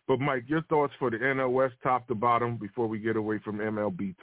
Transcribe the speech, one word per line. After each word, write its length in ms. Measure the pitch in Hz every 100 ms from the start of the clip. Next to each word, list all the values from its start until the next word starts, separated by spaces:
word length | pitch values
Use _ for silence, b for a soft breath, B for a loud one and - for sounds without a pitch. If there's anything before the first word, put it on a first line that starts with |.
| -
But, 140 | 131
Mike, 240 | 143 131 120
your 160 | 156
thoughts 320 | 160 156 143 -
for 120 | 131
the 120 | 113
N 160 | 131 135
L 120 | 131
West 240 | 127 131 123
top 240 | 139 127 117
to 60 |
bottom 420 | 117 120 120 120 117
before 300 | 104 - 113
we 120 | 110
get 180 | 110 110
away 220 | 107 107
from 160 | 107 104
M 180 | 107 107
L 120 | 104
B 240 | 90 98 90